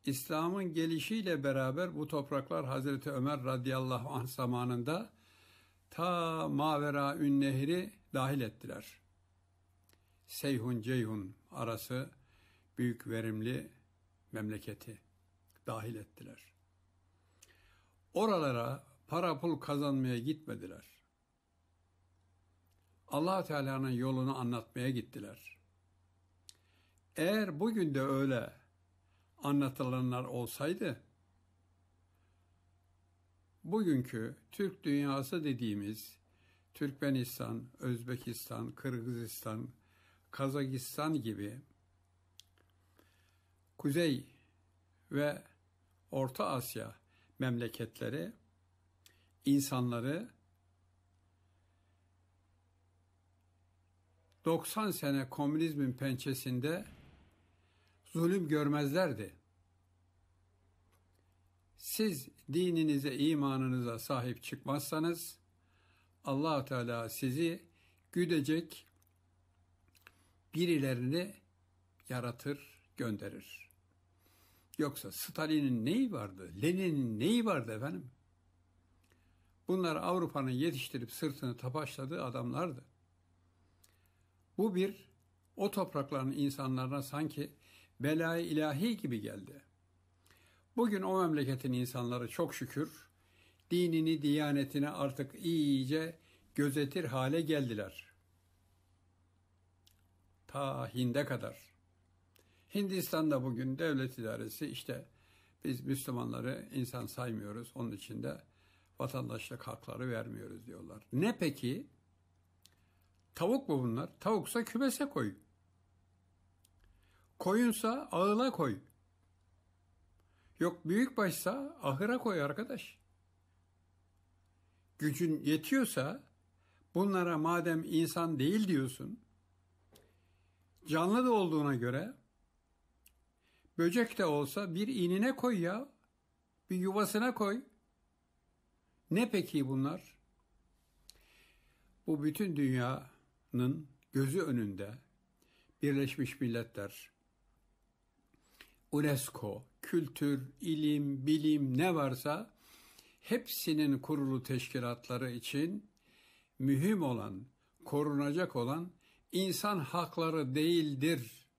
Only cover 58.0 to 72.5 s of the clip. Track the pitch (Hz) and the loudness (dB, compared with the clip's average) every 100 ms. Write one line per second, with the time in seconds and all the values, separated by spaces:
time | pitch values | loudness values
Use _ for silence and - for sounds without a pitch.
58 | - 165 170 196 160 151 143 147 143 156 | -6 2 4 4 2 2 4 2 2 2
59 | 185 107 98 - _ _ _ _ _ _ | 0 0 -8 -12 _ _ _ _ _ _
60 | _ _ _ _ _ _ _ _ _ _ | _ _ _ _ _ _ _ _ _ _
61 | _ _ _ _ _ _ _ _ - - | _ _ _ _ _ _ _ _ -8 0
62 | 220 151 127 - - 147 180 165 156 143 | 0 0 -8 -18 -4 0 2 4 4 2
63 | 143 139 147 156 139 135 131 127 120 113 | 0 2 2 4 2 2 0 0 -2 -4
64 | - 135 123 120 - 131 - 139 139 156 | -2 -2 -2 -6 -8 -8 -4 -4 -2 0
65 | 165 165 - - _ _ _ _ _ _ | 0 0 -6 -14 _ _ _ _ _ _
66 | _ _ - 135 156 147 127 131 120 117 | _ _ -4 0 2 0 0 -4 -2 -2
67 | 113 - 135 131 170 175 - _ _ _ | -4 -4 -2 0 0 -2 -10 _ _ _
68 | _ - 175 165 139 156 170 - - _ | _ 0 2 2 2 0 0 -14 -20 _
69 | _ _ _ _ _ _ _ _ _ _ | _ _ _ _ _ _ _ _ _ _
70 | - _ _ _ _ 156 175 160 135 123 | -20 _ _ _ _ -2 2 4 2 0
71 | 127 160 196 - _ _ _ _ _ _ | 0 0 -2 -10 _ _ _ _ _ _
72 | - 127 120 120 139 | -8 -6 -4 -6 -6